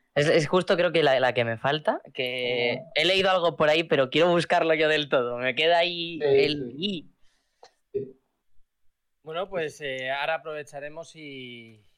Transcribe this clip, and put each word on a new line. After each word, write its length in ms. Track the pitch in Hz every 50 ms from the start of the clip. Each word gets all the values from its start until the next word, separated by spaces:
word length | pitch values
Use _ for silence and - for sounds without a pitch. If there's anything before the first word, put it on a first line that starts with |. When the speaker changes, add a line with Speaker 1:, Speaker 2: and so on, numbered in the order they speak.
| _ _ -
Speaker 1:
Es, 140 | 143 147 160
es 200 | 143 170 151 139
justo 260 | 175 185 175 - 202
creo 160 | 170 175 175
que 120 | 156 165 151
la, 140 | 143 135 127
la 120 | 131 127 117
que 120 | 123 120
me 120 | 117 113 113
falta, 440 | - 135 143 156 151 - 254 339 - - -
que 640 | - 127 123 123 127 123 123 123 120 120 120 120 -
Speaker 2:
Oh. 100 | - - -
Speaker 1:
he 100 | 147 160
leído 260 | 175 190 190 185 190
algo 240 | 185 185 170 170 156
por 140 | - 160 151
ahí, 140 | 151 160 170
pero 240 | 160 165 139 135 127
quiero 200 | - 151 165 175
buscarlo 440 | 175 175 156 - 180 175 170 165 160
yo 160 | 156 156 151
del 180 | 156 151 147 135
todo. 300 | 151 139 123 120 120 120
Me 180 | 123 131 127
queda 220 | 139 156 165 170 170
ahí 420 | 175 175 175 170 170 165 170 156
Speaker 2:
Sí, 40 | 147 143
Speaker 1:
el 440 | 139 139 143 147 151 147 131 120
Speaker 2:
sí. 40 | 120 143
Speaker 1:
i. 340 | 175 208 196 160 135 - _ _ _ _ _ _ _ _ _ _ - - _ _ _ _ -
Speaker 2:
Sí. 260 | 403 - - - _ _ _ _ _ _ _ _ - - _ _ _ _ _ _ _ _ _ _ _ _
Speaker 3:
Bueno, 260 | 156 160 170 196 185
pues, 300 | 196 175 160 147 - -
eh, 300 | 151 139 131 131 131 131
ahora 240 | 135 139 143 151 160
aprovecharemos 800 | 160 151 160 151 151 147 139 - 143 139 147 151 160 165 - -
y, 680 | 156 156 147 139 131 127 123 120 117 113 113 113 107 101 _ _